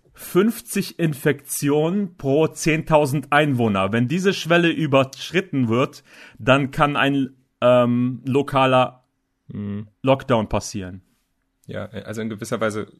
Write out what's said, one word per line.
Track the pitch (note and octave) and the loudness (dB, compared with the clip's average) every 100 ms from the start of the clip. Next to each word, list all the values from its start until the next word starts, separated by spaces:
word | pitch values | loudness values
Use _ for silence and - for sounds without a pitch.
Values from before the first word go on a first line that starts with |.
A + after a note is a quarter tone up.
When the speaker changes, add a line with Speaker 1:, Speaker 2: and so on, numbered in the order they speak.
| _ | _
Speaker 1:
fünfzig | - - F3 G#3+ - - G3+ F#3 - | -20 -2 2 2 0 -6 -6 -6 -4
Infektionen | E3 C3+ D3+ C#3 - - C#3+ D3 D#3+ G3+ G3+ - | -4 0 -2 -2 -4 -4 0 0 0 -2 -4 -6
pro | C3+ C#3+ D#3 | 0 2 2
zehntausend | - E3+ D#3+ D#3+ D#3 D3 C#3+ - | 0 -2 0 2 2 2 -2 0
Einwohner. | D3 D3 B2 A2+ G2 F#2+ | 2 2 2 2 0 0
Wenn | A2+ B2 | 0 0
diese | E3+ F#3+ | 0 0
Schwelle | F#3 D#3 E3+ E3+ | -2 0 2 2
überschritten | D#3+ D#3 C3+ C3 - - E3+ F#3 C#3 A#2 | 0 2 2 2 -4 -6 -4 -2 -2 0
wird, | A#2 D3 - _ - - - | 0 0 -6 _ -20 -20 -6
dann | A2+ C3+ C3 | 2 2 2
kann | D#3 D3 C#3+ | 0 0 2
ein, | C#3 C#3 C3 - _ _ | 0 0 -2 -6 _ _
ähm, | A#2+ B2 A#2+ A#2+ B2 B2+ C3+ | 4 6 4 2 -2 -4 -2
lokaler | C3+ C#3+ C#3 C3 B2+ B2+ - _ _ _ _ - | 0 0 2 2 4 2 -4 _ _ _ _ -14
Speaker 2:
Mhm. | G2+ G2+ G2+ G#2 _ | -10 -8 -8 -12 _
Speaker 1:
Lockdown | C3+ C3 - A#2 G#2 | 0 0 2 0 0
passieren. | G#2 - G2+ F#2 F2+ - _ _ _ _ _ - | -4 -6 -10 -12 -14 -20 _ _ _ _ _ -14
Speaker 2:
Ja, | G#2 G2 | -12 -12
also | G#2+ G2 A2 | -12 -12 -8
in | A2 | -8
gewisser | G#2+ A2 A2+ | -8 -8 -4
Weise, | A2 G#2 G2+ - | -2 -4 -8 -14